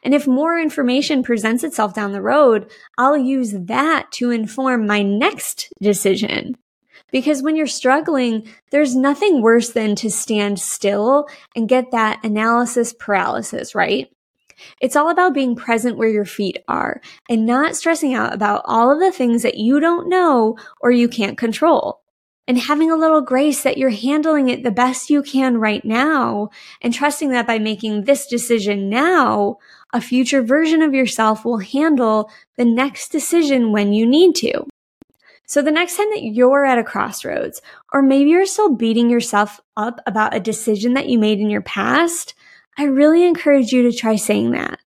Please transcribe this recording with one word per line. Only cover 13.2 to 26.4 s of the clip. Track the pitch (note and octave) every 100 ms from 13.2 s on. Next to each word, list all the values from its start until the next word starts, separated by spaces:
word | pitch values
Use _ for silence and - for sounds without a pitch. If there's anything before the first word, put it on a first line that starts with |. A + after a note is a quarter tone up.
| F3+ - G#3+ G#3 -
right? | G#3 F3+ G#3 - _ _ _ _ _ - _
It's | B3+
all | D4 D#4
about | E4+ F4+
being | C#4 C4 A#3+
present | - A#3 A#3+ A3+
where | A3+
your | G#3+ G3+
feet | - G3+ - -
are | - - - - - _
and | A#3 A3
not | B3 D#4
stressing | - E4 E4 D4
out | B3+ A3
about | G3+ G#3 G#3 -
all | A3+ A#3
of | D4
the | F#4
things | F4+ B3 A#3
that | A3+ -
you | G#3+ C#4+
don't | D#4+ E4+ -
know | F#4 F4 C4 A3 A3+ - -
or | A#3+
you | B3 A#3+
can't | A#3+ G3+ -
control. | A#3 A3 D#4+ D4+ - - _ _ _ _ -
And | B3
having | A#3+ D4 D#4+
a | E4
little | D#4+ D#4
grace | B3+ B3+ D4 C#4
that | - -
you're | C4
handling | G#3 A#3 D4+ D4+ D#4 C4
it | A#3+
the | B3+
best | G3+ B3+ B3+ -
you | D4
can | C#4+ C4 C4 A#3
right | G#3+ G#3
now | - A3 C#4 D#4 A#3 G#3